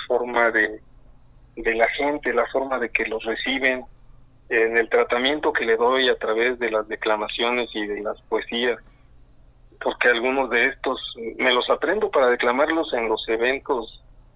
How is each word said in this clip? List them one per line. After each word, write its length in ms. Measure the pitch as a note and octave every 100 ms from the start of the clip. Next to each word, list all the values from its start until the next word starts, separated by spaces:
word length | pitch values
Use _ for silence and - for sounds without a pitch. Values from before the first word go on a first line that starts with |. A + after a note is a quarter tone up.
| -
forma 420 | B2 A#2+ A#2 A#2
de, 300 | A2+ G#2+ A2 - - - - - - -
de 200 | - A#2 A2+
la 120 | A2+
gente, 440 | - C#3+ D3 B2+
la 120 | A#2 A#2
forma 320 | C3+ C3+ C3
de 100 | A#2+
que 160 | - G#2+
los 160 | A2
reciben, 640 | A2 A2+ C3 C3+ C3 B2+ - - - - - - -
en 280 | A#2 A2+ A#2
el 120 | A2+
tratamiento 640 | A#2+ A#2 A#2+ C3 D3+ A#2
que 120 | A2+
le 120 | A#2 A2+
doy 320 | A#2+ C3+ B2+
a 100 | A2
través 400 | A2 A2 A#2+ A#2+
de 140 | A#2
las 160 | A2 G#2+
declamaciones 840 | G#2+ A2 G#2+ G#2 - A#2 B2 A2+
y 120 | A2 G#2
de 160 | G#2
las 180 | G#2+ A2
poesías, 560 | - A2 - A#2 A#2+ A2+ - - - - - - - - - -
porque 280 | B2 - A#2+
algunos 420 | A#2 B2+ C3+ B2
de 160 | A#2+ B2+
estos 340 | - C#3 A#2 - B2 A2+ -
me 140 | C3
los 180 | B2 A#2+
aprendo 400 | A#2+ D3 G#3 G#3+
para 180 | D3 B2
declamarlos 640 | B2 B2 B2+ D#3 D#3+ D3+
en 160 | B2 A2+
los 180 | A2 -
eventos 720 | A2+ B2 C3+ - B2+ - - - - -